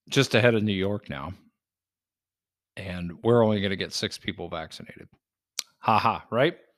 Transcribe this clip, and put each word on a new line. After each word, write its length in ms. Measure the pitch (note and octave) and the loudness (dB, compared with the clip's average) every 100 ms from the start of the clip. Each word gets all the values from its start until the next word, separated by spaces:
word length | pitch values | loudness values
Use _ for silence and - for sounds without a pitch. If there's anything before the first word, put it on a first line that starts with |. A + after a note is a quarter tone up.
| _ | _
just 260 | C#3 C3 | 0 2
ahead 220 | A#2+ A#2+ A2+ | 4 4 4
of 80 | |
New 80 | G#2+ | 0
York 380 | F#2+ G2 G#2 - | 0 -2 -4 -8
now. 240 | C#2 D2 F#2 _ _ _ _ _ _ _ _ _ _ _ _ _ - | -10 -10 -14 _ _ _ _ _ _ _ _ _ _ _ _ _ -14
And 460 | F#2+ F2+ F2 E2 | -10 -8 -8 -4
we're 200 | A2+ A#2+ | 2 4
only 180 | A2 G#2+ | 4 2
gonna 140 | G2 F#2+ | -2 -4
get 180 | F2 | -6
six 240 | - G2+ - | -6 -8 -8
people 320 | - - E2+ | -10 -10 -10
vaccinated. 580 | E2+ D#2+ - - - - _ _ _ _ - - _ | -10 -10 -14 -18 -20 -20 _ _ _ _ -12 -12 _
Ha 200 | - G#2+ | 2 4
ha, 260 | A#2 F2+ - | 4 0 -2
right? 260 | A2+ D3+ F3 _ | 0 2 0 _